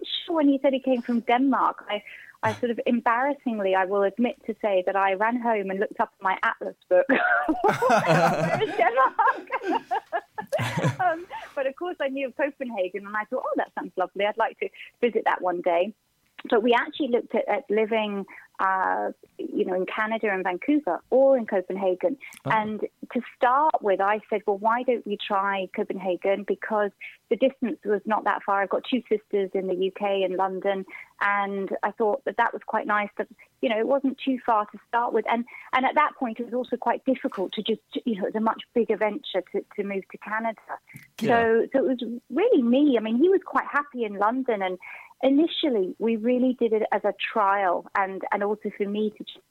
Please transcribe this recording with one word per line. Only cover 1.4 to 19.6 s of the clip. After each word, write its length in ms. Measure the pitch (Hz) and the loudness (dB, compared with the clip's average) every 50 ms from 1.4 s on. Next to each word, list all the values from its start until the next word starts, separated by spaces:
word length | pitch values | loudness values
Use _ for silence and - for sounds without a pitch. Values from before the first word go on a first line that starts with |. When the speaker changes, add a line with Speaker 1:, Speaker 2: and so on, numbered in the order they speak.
| 269 277 240 208 170 165 - - - - | 4 2 2 2 2 0 -2 -4 -6 -8
Speaker 1:
I, 140 | 208 202 - - - - - - - _ | -8 -8 -8 -12 -18 -20 -20 -20 -10 _
I 120 | - 220 214 | -4 -4 -2
sort 180 | - - 233 | -2 -2 -2
of 80 | 233 240 - | -2 -2 -2
embarrassingly, 920 | - 240 233 - 247 226 240 262 285 277 262 - 254 226 214 196 190 185 | 0 -2 0 2 0 2 2 2 0 -2 -2 -4 -4 -2 0 0 2 2
I 80 | 190 190 | 2 2
will 180 | 180 202 202 | 2 2 2
admit 320 | 202 196 196 - 240 240 - - - | 2 2 0 0 -2 -2 -2 -6 -8
to 100 | - 208 - | -10 -6 -4
say 220 | - 214 196 185 180 | -2 0 2 2 2
that 100 | - 196 | 0 0
I 160 | 196 196 196 | 2 2 2
ran 280 | 190 185 214 226 240 247 | 2 0 0 0 0 0
home 300 | 226 240 226 208 190 190 | 0 0 0 0 -2 -2
and 80 | 185 196 | -2 -2
looked 220 | 220 - - - | -4 -4 -2 -4
up 120 | 226 - _ _ | -4 -4 _ _
my 160 | - 185 190 - | -2 -2 -2 0
atlas 320 | - 226 220 - - 190 - _ _ - | -2 -2 -2 -4 -6 -10 -10 _ _ 4
book. 160 | 180 180 180 | 4 4 4
<laughs> 20 | - | 4
Where 1500 | 269 - - - - - - - 311 - - - - - 466 508 240 208 185 180 160 170 165 170 - 147 160 165 - - - | 2 2 2 2 2 2 2 0 0 2 0 0 2 2 2 4 4 4 4 4 4 4 4 2 2 0 0 0 0 0 -2
is 100 | - 392 | -2 0
Denmark? 760 | - 330 349 466 523 554 508 - - 415 494 - 359 370 - 494 466 | 0 0 2 4 4 2 2 2 2 2 2 2 0 -4 -8 -8 -6
<laughs> 200 | 427 381 - - - - 359 - - _ - - - _ _ - - - - - 120 117 - - - - - - | -2 -2 -2 -2 -2 -4 -4 -6 -4 _ -6 -6 -6 _ _ -12 -6 -4 -4 -2 -2 -2 -2 -2 -2 -2 0 0
Um, 260 | 370 359 320 330 359 - - 880 - - - | 0 0 0 -2 -6 -12 -12 -14 -14 -8 -6
but 120 | 294 269 | -4 -4
of 100 | 269 269 | -4 -4
course 200 | - 339 359 349 - | -4 -6 -6 -4 -4
I 80 | 294 269 | -4 -4
knew 180 | 262 277 277 | -4 -4 -6
of 100 | 247 220 | -6 -2
Copenhagen, 680 | - 294 294 285 - 269 247 233 202 185 180 - 202 202 | -2 -2 -2 -4 -6 -8 -6 -4 -4 -4 -4 -6 -8 -10
and 100 | 202 208 | -6 -6
I 80 | 214 214 | -6 -4
thought, 180 | - 254 254 - | -4 -6 -6 -4
"Oh, 60 | 587 571 | -2 -2
that 140 | - - - _ - | -2 -4 -4 _ -10
sounds 140 | 190 190 - | -10 -8 -4
lovely. 280 | - 180 175 - 190 202 | -4 -4 -4 -2 -2 -2
I'd 120 | 208 214 | -2 0
like 220 | 220 220 196 - - | 0 -2 -2 -4 -6
to 80 | 208 196 - - - - - _ | -10 -10 -10 -14 -20 -20 -4 _
visit 220 | - 240 214 220 208 | -2 0 0 0 0
that 140 | - 170 - | 0 0 0
one 180 | 175 180 175 175 | 0 -2 -2 0
day." 340 | 170 185 170 170 185 220 - _ _ _ _ _ _ _ _ - - - | 0 2 2 2 2 0 -4 _ _ _ _ _ _ _ _ -16 -2 2
But 120 | 254 220 | 2 4
we 120 | 208 247 233 | 6 4 4
actually 340 | 240 294 311 - - 302 240 | 4 2 -2 -4 -4 0 0
looked 260 | 240 226 - - - | 0 0 0 -2 -2
at, 140 | 214 - - | -2 0 0
at 160 | 202 202 - - | -2 -2 -2 0
living, 540 | 202 214 220 208 226 220 214 208 202 202 190 - - - - - _ - | 0 0 2 2 0 -2 -2 -2 -4 -6 -6 -8 -12 -20 -20 -16 _ -2
uh, 500 | 196 190 190 190 185 92 - - 208 - - - - _ _ - | 0 0 2 0 0 0 0 -2 -2 -4 -6 -10 -18 _ _ -12
you 260 | - - - - | -10 -4 -2 -2